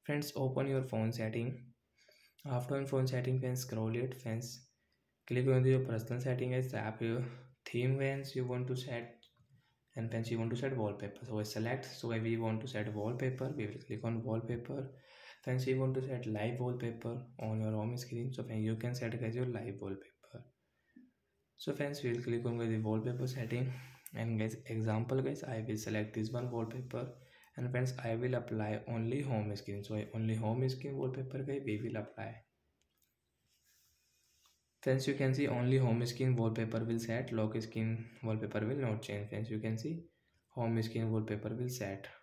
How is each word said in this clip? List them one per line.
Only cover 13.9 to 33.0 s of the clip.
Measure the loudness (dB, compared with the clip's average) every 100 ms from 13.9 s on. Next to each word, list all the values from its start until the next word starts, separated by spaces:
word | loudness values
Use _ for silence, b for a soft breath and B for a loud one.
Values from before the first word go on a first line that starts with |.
| -4
on | -2 -2
wallpaper. | 0 0 0 -4 -4 -6 -6 B B B B B
Friends, | -2 0 2
you | 2
want | 2 0
to | -2
set | -4 -2
live | 0 0 0
wallpaper | -2 0 -4 -4 -4 -6 -8 -6
on | -2 0
your | 0
home | 0 0 -2
screen. | -6 -4 -4
So | -4
friends, | -4 0
you | 0 0
can | -2
set, | -2 -2 -2
guys, | -2 0
your | -2
live | -2 -6 -6
wallpaper. | -6 -8 -10 _ -20 -18 -18 _ B B B B B B _ _ _ _
So | -6
friends, | -2 -2 0
we | 0
will | 0
click | 0 0 0
on | 0
the | 0 2
wallpaper | 2 2 0 -2 -2
setting. | -2 -2 0 0 B B B -10
And | -4 0 2
guys, | 0 -2 -4
example, | 0 2 2 2 2
guys, | 2 -2
I | -4 -4 -2
will | -2
select | 0 0 0
this | -2 -2
one | 0 -2
wallpaper. | -2 -2 -4 -4 -4 -4 -10 B B B -4
And | 0
friends, | 2 0 0
I | -2 0
will | 2
apply | 0 0 0 0 -2 -2
only | -2 0 0
home | 2 0 0 -4
screen. | -6 -6
So | -2 -4 -2
only | 0 2 2
home | 2 2 2
screen | 0 -4 -2
wallpaper, | -2 -2 -6 -4
guys, | -2 -2 0
we | -2
will | -2 -4
apply. | -6 -8 -10 -10 _ _ _ _ _ _